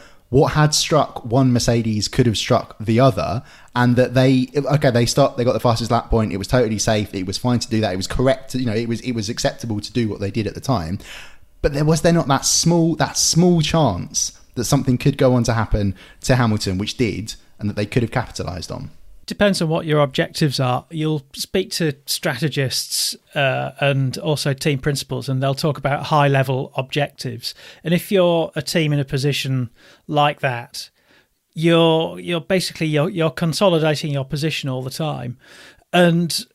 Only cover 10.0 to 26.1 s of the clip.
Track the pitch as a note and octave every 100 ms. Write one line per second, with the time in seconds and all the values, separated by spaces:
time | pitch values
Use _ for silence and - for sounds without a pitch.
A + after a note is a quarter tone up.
10 | A2 G2+ G2 A2+ G2+ - - A2+ E2 G2+
11 | - - - - - - D#3 C#3+ D3+ D#3+
12 | E3+ E3+ C3 C3+ - - E3 E3+ E3 D3+
13 | C3+ - - D#3+ F3+ E3+ D3+ E3 C3+ F2+
14 | - - - - - - G#2+ C#3 A#2+ B2
15 | D3 C#3 C3+ B2+ A#2 A2+ G#2 G#2+ G2+ -
16 | - - - B2+ A#2 G#2 G2+ F#2 G#2+ -
17 | A2+ F#2 A2 - _ - G#2 G#2 G#2 C3
18 | A2+ B2+ - - E2+ F2 - - - -
19 | - - - - G3+ F#3 D#3+ E3 E3 D3+
20 | C#3+ - E3 - D#3 C3+ B2+ B2+ - E3
21 | D#3 D3+ - - - F#3+ F#3+ - D#3+ C#3+
22 | - - D#3+ B2+ D#3 D3 B2+ - - -
23 | - - _ D#3 C3+ C3 C3 - C#3+ C3+
24 | C3 - D#3+ C#3+ D3 C3+ D#3+ C3+ D3+ C3+
25 | - B2+ B2+ C3 C3+ C3+ D#3+ C3+ C#3 D3
26 | C#3+